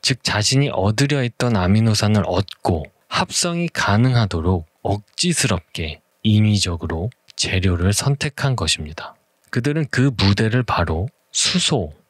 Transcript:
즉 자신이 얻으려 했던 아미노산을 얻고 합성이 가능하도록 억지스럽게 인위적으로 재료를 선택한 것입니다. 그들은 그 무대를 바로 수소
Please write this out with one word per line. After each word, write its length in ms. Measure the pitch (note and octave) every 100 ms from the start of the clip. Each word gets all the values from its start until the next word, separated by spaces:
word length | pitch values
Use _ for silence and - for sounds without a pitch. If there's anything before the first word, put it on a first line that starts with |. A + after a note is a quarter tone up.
즉 220 | - B2+
자신이 460 | - G#2 G#2+ C3 C#3+
얻으려 500 | - G2 G#2+ C#3 D3
했던 360 | B2 - B2 G#2+
아미노산을 680 | F2+ G#2+ A2+ G#2 G#2 G#2+ F2+
얻고 600 | F2+ G2 - - E2 D2 _ _
합성이 600 | - F3+ - F3 E3+ F3
가능하도록 960 | - - G2+ B2+ B2 G#2 E2+ D#2+ F#2 D#2+ _
억지스럽게 1160 | - G2+ - - F3+ E3 - F2 _ - D#2+ D#2 _ _
인위적으로 880 | A2 G#2 G#2+ G#2 F#2+ E2+ E2 E2 G2+ - _ -
재료를 560 | - F#2 F#2 F2 F2+
선택한 640 | G#2 C#3 C#3 D3+ - C#3 B2+
것입니다. 600 | - - D2+ D#2 - - _ _ _
그들은 380 | B2+ C3 D3+ D3
그 220 | - C3+ A#2
무대를 480 | G2 G2+ A2+ A#2+
바로 440 | B2 - E2 D#2+ G2+ _ _
수소 600 | - - F3+ - C#3+ D#2+ C#2+ _